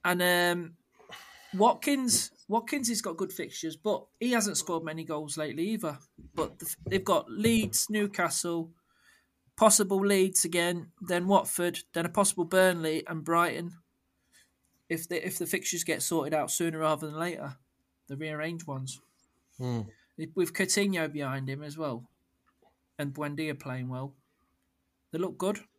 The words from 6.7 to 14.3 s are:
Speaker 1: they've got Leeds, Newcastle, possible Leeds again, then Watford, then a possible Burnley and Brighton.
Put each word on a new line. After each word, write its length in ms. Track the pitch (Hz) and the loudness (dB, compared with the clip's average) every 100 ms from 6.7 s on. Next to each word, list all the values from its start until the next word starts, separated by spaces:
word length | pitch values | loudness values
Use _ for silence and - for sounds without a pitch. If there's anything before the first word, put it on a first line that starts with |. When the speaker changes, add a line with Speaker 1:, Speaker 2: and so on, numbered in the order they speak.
| - - | -10 -2
Speaker 1:
they've 180 | 190 | -2
got 260 | 190 226 - | 2 2 2
Leeds, 560 | - 220 226 208 - - | 0 4 4 2 -2 0
Newcastle, 800 | 214 208 202 170 - 175 170 165 _ _ _ _ _ _ _ _ - | 0 0 0 0 0 -2 -2 -4 _ _ _ _ _ _ _ _ 6
possible 420 | 220 202 190 196 | 6 8 4 4
Leeds 440 | 202 196 190 185 | 4 6 4 4
again, 480 | 170 175 170 175 165 _ | 2 2 2 0 -6 _
then 260 | 180 175 180 | -2 0 6
Watford, 540 | 196 - - 175 175 - | 4 4 0 -2 -2 -8
then 140 | - 170 | -4 -2
a 40 | |
possible 340 | 170 196 - | 2 2 2
Burnley 580 | 165 185 185 175 160 156 - | 2 6 6 4 0 -2 -4
and 180 | 160 | -8
Brighton. 480 | 160 170 170 135 170 165 _ _ _ _ _ | 0 2 2 0 -6 -10 _ _ _ _ _